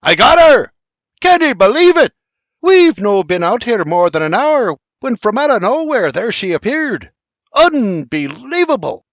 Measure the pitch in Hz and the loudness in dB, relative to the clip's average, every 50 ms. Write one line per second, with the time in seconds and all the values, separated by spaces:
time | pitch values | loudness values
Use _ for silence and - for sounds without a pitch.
0 | _ 156 170 160 202 262 320 349 330 320 294 233 - - _ _ _ _ _ _ | _ -2 0 2 4 4 4 6 6 6 6 4 2 -4 _ _ _ _ _ _
1 | _ _ _ _ - 349 359 349 330 302 254 175 190 190 233 302 359 349 349 339 | _ _ _ _ 0 2 2 2 2 0 0 2 2 2 2 4 4 4 4 4
2 | 294 196 _ _ _ _ _ _ _ _ _ _ - 339 381 370 349 330 - - | 2 0 _ _ _ _ _ _ _ _ _ _ 0 2 4 4 4 2 0 0
3 | 190 208 202 196 185 147 180 180 170 170 196 240 226 240 240 214 175 151 165 175 | -2 -2 -2 -2 -2 -2 -4 -2 -2 -2 -2 -2 -2 -4 -4 -4 -2 -2 0 0
4 | 175 175 156 160 156 156 160 202 254 302 311 294 247 196 156 - _ _ _ _ | 0 0 0 -2 -4 -2 -2 -2 -2 0 0 0 -2 -2 -6 -8 _ _ _ _
5 | - 262 247 202 - - 262 233 285 302 269 220 175 190 247 311 320 302 311 247 | -8 -8 -8 -4 -4 -4 -2 -2 -2 0 -2 0 0 -2 -2 -2 -4 -4 -4 -2
6 | 190 156 123 - 202 240 202 - - 190 175 147 _ 208 269 311 214 - 226 147 | -2 -2 -4 -4 -6 -6 -6 -6 -6 -6 -6 -4 _ -4 -6 -4 -6 -6 -8 -10
7 | - - _ _ _ _ _ _ _ _ _ 269 320 349 320 294 247 202 185 165 | -12 -14 _ _ _ _ _ _ _ _ _ 2 2 2 2 -2 -4 -4 -4 -6
8 | 143 123 - 156 143 139 143 175 247 262 320 349 349 320 311 247 160 139 113 113 | -8 -8 -8 -6 -6 -6 -10 -14 -14 -10 -4 -4 -2 -2 -2 -4 -4 -8 -10 -10
9 | _ _ | _ _